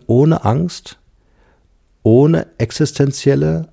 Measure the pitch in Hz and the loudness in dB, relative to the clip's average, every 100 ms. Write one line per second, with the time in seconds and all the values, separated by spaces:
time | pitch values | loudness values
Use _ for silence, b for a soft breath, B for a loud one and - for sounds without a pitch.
0 | - 120 151 165 101 127 175 - - - | 0 2 2 2 0 -2 -4 -8 -18 -20
1 | _ _ _ _ _ _ _ _ _ _ | _ _ _ _ _ _ _ _ _ _
2 | 110 117 151 165 - - 117 - 151 - | 2 4 4 2 -4 -6 -6 -2 -4 -2
3 | 139 - 139 139 151 165 160 | -2 -2 -2 0 0 -4 -6